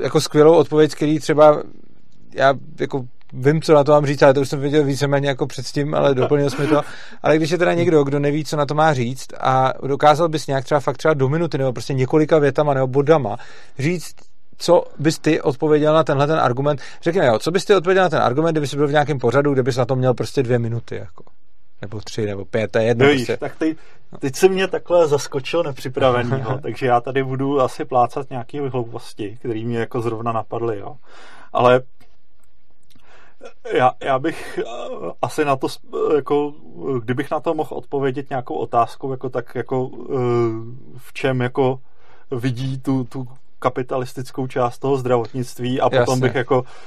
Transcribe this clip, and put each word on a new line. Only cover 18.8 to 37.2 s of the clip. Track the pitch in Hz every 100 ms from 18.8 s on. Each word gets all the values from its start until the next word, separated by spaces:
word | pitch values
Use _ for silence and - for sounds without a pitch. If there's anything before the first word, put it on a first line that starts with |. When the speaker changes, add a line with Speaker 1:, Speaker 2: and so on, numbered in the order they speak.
| 147
Speaker 1:
v |
nějakém | 147 143 135
pořadu, | 120 135 147
kde | 131
bys | 127 123
na |
to | 120 131
měl | 127
prostě | 113 110 143
dvě | 120 123
minuty, | 113 117 - 101
jako, | 101 - - - - - - -
nebo | 101 107
tři, | - - 104
nebo | 98
pět, | 95 113 104
to | 113
je |
jedno, | 113 117 143
Speaker 2:
Jo, |
Speaker 1:
prostě. | 139 117 113
Speaker 2:
tak | 147 -
teď, | 160 - - - - -
teď | 139 -
jsi | 190
mě | 190 185
takhle | 160 - 175 156
zaskočil | 143 - 139 - 170
nepřipravenýho, | 160 - 139 143 131 123 120 104 110 107
Speaker 1:
<laughs> |
Speaker 2:
takže | 120 107 131
já | 120
tady | 131 135
budu | 131 131 139 143
asi | 123 -
plácat | 156 127 120 143 139
nějaký | 131 110 147
hlouposti, | 139 127 117 117 - - 101 113
který | 127 110
mě | 117 117
jako | 113 127
zrovna | 117 110 117
napadly, | 113 - 117 117 101
jo. | - - - - - - -
Ale | - 123 127 - - - - - - - - - - - - - - - - - - 226
já, | 170 127 -
já | 147 131
bych, | 156 - - -
eh, | 113 120 120 127 - -
asi | - -
na | 147 135
to | 151
s-, | - - - - 147
jako, | 135 147 147 - - 170 165 131
kdybych | 110 131